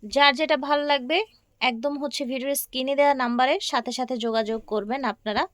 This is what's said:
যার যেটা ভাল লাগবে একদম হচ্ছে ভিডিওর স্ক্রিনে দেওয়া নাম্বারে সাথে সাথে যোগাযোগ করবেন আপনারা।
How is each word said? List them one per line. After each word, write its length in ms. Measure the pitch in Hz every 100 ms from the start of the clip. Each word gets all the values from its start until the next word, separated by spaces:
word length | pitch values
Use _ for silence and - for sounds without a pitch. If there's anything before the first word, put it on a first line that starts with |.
যার 280 | 214 262 285 277
যেটা 220 | 311 302
ভাল 220 | 277 294 294
লাগবে 320 | 285 247 330 440 _ _ _
একদম 320 | 254 226 269 285
হচ্ছে 220 | 285 - 269
ভিডিওর 300 | 262 262 277
স্ক্রিনে 400 | - 254 262 277
দেওয়া 180 | 285
নাম্বারে 400 | 277 247 240 262 339
সাথে 300 | - 269 240
সাথে 240 | 240 247 254
যোগাযোগ 420 | 233 226 214 226 -
করবেন 360 | 214 202 254 254
আপনারা। 380 | 202 - 214 349